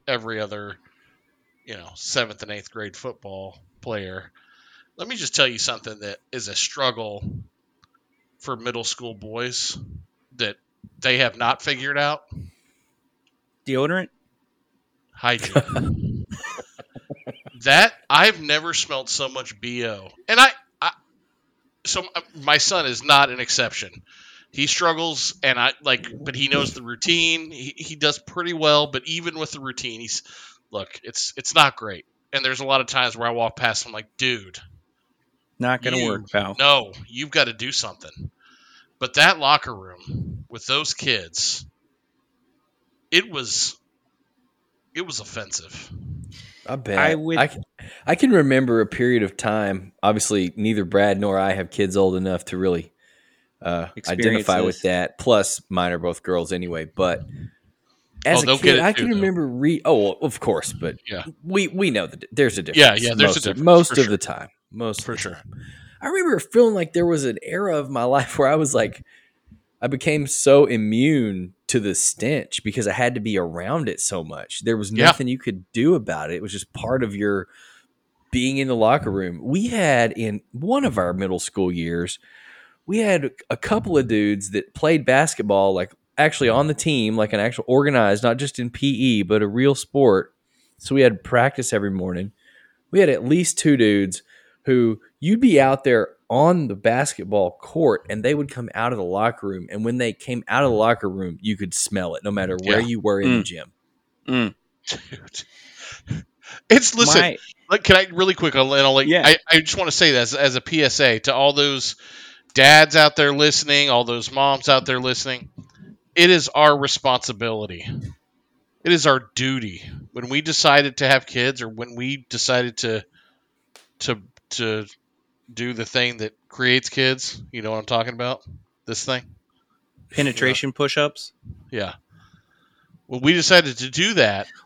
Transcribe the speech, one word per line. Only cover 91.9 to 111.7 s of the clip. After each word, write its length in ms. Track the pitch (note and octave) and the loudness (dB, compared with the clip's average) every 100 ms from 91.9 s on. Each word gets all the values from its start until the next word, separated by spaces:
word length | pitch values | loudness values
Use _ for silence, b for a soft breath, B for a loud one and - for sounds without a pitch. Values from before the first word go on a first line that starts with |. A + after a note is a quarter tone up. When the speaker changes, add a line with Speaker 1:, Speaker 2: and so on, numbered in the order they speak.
Speaker 3:
morning. 420 | F#2+ F#2 F2 G2 b b b b b _ | -4 -4 -6 -8 b b b b b _
We 100 | F#3 | 4
had 80 | F3+ | 4
at 140 | B2+ A#2+ | 4 2
least 320 | D#3+ F3 - | 0 0 0
two 180 | D#3+ C#3 | 2 4
dudes 460 | A2 G2+ G2 F#2 b b b b | 4 4 0 -4 b b b b
who 360 | - B2+ A#2 G#2+ b _ | 0 2 2 0 b _
you'd 200 | D3+ A3+ | 0 4
be 200 | B3+ D3+ | 6 6
out 240 | C3+ C3+ | 6 4
there 260 | C#3 A#2 G2+ - - | 2 2 2 -6 -2
on 380 | A#2+ D#3 F3+ C#3 | 2 4 4 0
the 80 | |
basketball 800 | G2+ A2+ A#2+ D3 - F#2+ G#2 F2+ - | -2 0 0 -2 -6 -4 0 0 -4
court 420 | - E3 D#3 G#2 - | -8 0 2 2 -2
and 140 | G#2+ | -4
they 100 | A#2 | -2
would 160 | D3 C#3+ | -2 -4
come 180 | - A#2 | -10 -10
out 160 | - A#2 | -4 -4
of 60 | A#2+ | -4
the 60 | |
locker 420 | F2+ F#2+ A2+ A#2+ G2+ | -4 -2 -2 -2 -8
room. 220 | F#2+ F2 | -10 -10
And 140 | G#2 | -6
when 140 | A2+ B2 | -4 -2
they 140 | A#2+ | -4
came 300 | - - B2 - | -6 -8 -10 -4
out 160 | A#2+ | 0
of 60 | C#3 | 2
the 60 | A2 | 2
locker 320 | A2 A#2 G#2 | 2 2 -2
room, 300 | F#2+ F#2 E2+ | -6 -8 -6
you 160 | G#2 G2 | -6 -6
could 160 | F#2+ | -6
smell 440 | - - G2+ F2+ E2 | -6 -4 -4 -4 -6
it 80 | |
no 80 | G#2 | -6
matter 240 | G2+ F#2+ F#2 | -4 -4 -4
where 160 | F#2+ G#2 | 0 0
Speaker 1:
Yeah. 60 | A#2 | 0
Speaker 3:
you 120 | A#2 | -2
were 220 | G2+ G2 | 0 0
in 100 | G2+ | 2
the 80 | B2 | 0
Speaker 2:
Mm. 20 | |
Speaker 3:
gym. 280 | F#2+ E2+ - _ _ _ _ _ - | -2 -10 -16 _ _ _ _ _ -4
Speaker 2:
Mm. 260 | B2+ A2 - _ _ - | -2 -2 -6 _ _ -12
Speaker 1:
Dude. 1400 | - - - - - - _ - - - - - - - _ B B - | -12 -14 -20 -16 -16 -16 _ -20 -20 -20 -16 -10 -10 -12 _ B B 4
It's, 240 | B3+ B3 A#3 | 6 6 4
listen, 240 | A#3 D#3+ | 4 6
Speaker 2:
My 180 | F3 - - - - | 4 0 -12 -20 -2
Speaker 1:
look, 140 | G3 | 0
can 120 | F#3+ F#3+ | 6 4
I 100 | F#3+ | 4
really 220 | E3+ F#3+ | 0 0
quick, 220 | F#3 E3 C3 | 2 0 2
I'll, 160 | C3+ | 2
and 80 | C#3 | 4
I'll 100 | C#3 | 4
let 120 | C3+ C3+ | 4 4
Speaker 2:
Yeah. 160 | E3+ | 4
Speaker 1:
I, 120 | D3 D#3+ - | 6 6 6
I 120 | D#3+ | 4
just 160 | D#3 - | 4 -2
wanna 160 | F3 | -2
say 200 | - E3+ | 2 4
that 100 | B2+ | 4
as, 120 | A#2 | 2
as 220 | C3+ C#3 B2+ | 0 0 0
a 40 | |
P 220 | - E3 | -2 0
S 160 | C#3 - | 2 4
A 220 | C3+ A2 | 2 2
to 140 | C#3 | 0
all 180 | C3 C#3 | 2 4
those 420 | C#3+ C#3+ | 4 2